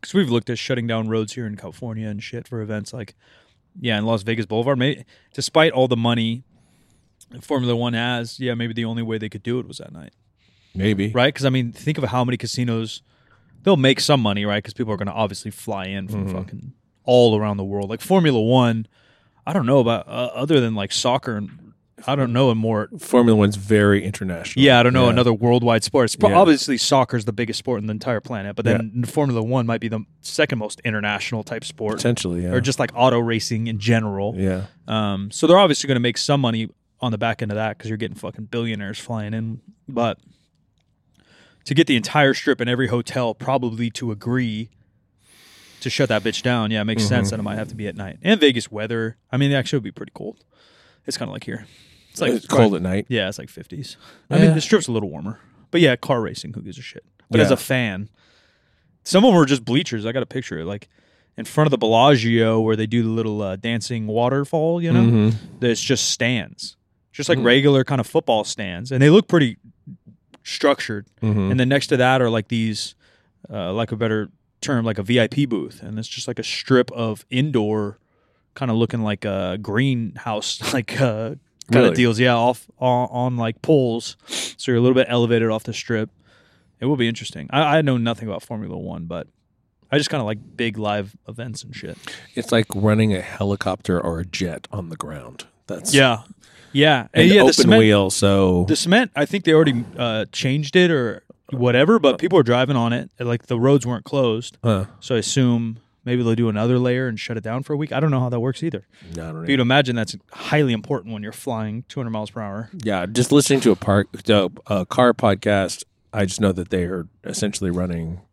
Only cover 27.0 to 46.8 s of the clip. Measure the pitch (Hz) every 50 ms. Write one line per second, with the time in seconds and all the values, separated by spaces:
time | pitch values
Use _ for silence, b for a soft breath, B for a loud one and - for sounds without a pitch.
27 | 127 - - 123 104 110 107 101 120 110 110 - - - 123 104 104 107 107 107
28 | - 131 123 107 - - 123 107 98 101 101 - 113 113 117 117 113 110 101 123
29 | 120 117 - 156 147 139 123 113 110 113 123 131 120 113 117 113 113 113 110 110
30 | 101 _ _ _ _ - - - 156 147 139 117 107 107 - - - 120 107 107
31 | 101 104 104 98 - - - 110 104 - 120 113 - - - - 113 107 110 -
32 | - 123 120 - - 95 87 87 90 90 92 127 - 131 131 - 131 117 - 113
33 | 123 131 123 120 117 117 117 113 - - 120 110 113 117 113 104 98 110 117 113
34 | 113 107 101 98 98 104 - 92 95 95 92 92 98 - _ _ _ - 113 110
35 | 107 101 101 95 98 101 - - - 156 170 190 202 180 143 - - 139 135 123
36 | 120 123 117 - - - 147 143 135 117 113 110 113 - - _ _ _ _ _
37 | - 123 113 104 113 117 110 - 123 107 104 107 110 110 107 _ - 110 110 107
38 | 113 110 - - - 90 - - 110 107 - 120 117 117 110 104 101 98 110 -
39 | - - 117 110 104 104 107 113 113 113 113 110 _ - - _ _ - 135 120
40 | 120 113 101 _ _ _ _ _ _ _ _ _ _ _ _ _ _ _ _ _
41 | _ _ _ b b b b b b b b b b - 147 139 165 - 143 120
42 | 104 - - 156 147 135 127 - - - 131 123 123 117 123 120 131 117 123 123
43 | 117 - - 131 123 117 110 _ - - 131 135 123 120 110 110 120 117 110 -
44 | 131 117 107 104 - 117 120 127 127 117 107 107 113 110 _ _ _ _ _ _
45 | _ _ _ _ b b b b b b b b b b b _ - 135 - -
46 | 143 113 113 107 95 113 107 - - 127 123 120 110 104 113 107